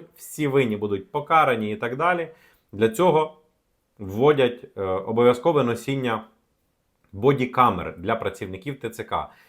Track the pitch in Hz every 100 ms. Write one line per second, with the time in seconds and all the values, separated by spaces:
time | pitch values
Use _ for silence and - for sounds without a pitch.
0 | - - - - 147 139 123 104 104 98
1 | - 147 143 165 143 113 107 107 120 127
2 | 175 175 160 - _ _ _ 98 113 220
3 | 180 156 156 - _ _ _ _ _ -
4 | 98 101 143 143 123 120 - - 95 92
5 | - 110 120 120 165 147 123 113 - 135
6 | 123 110 - _ _ _ _ _ _ _
7 | _ 95 123 131 127 - 123 90 80 85
8 | 92 113 98 - 98 95 143 135 117 113
9 | 107 87 71 _